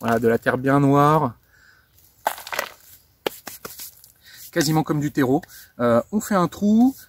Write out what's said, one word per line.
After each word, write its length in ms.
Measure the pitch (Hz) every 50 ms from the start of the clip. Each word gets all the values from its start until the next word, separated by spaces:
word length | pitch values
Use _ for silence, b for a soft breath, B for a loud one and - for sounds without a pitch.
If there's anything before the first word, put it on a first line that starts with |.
Voilà, 180 | 117 117 117 113
de 100 | 120 117
la 100 | 117 117
terre 200 | - 131 120 127
bien 220 | 127 135 135 143
noire. 540 | 143 139 139 143 143 147 156 160 147 123 - - b b b b b b b b b b b _ _ _ _ _ - - - - - - - - - - - - _ - - _ _ _ _ _ _ - - - - - - - - - - - - - - _ - - _ B B B B B B B -
Quasiment 300 | 170 156 151 160 156 151
comme 180 | - 160 147
du 100 | 143 147
terreau. 320 | - 156 135 123 135 143 B B B B B B B -
Euh, 200 | 123 120 117 117 - - -
on 80 | 214
fait 160 | - - 214
un 100 | 185 175
trou, 480 | 160 - - 202 208 214 220 247 262 262 B B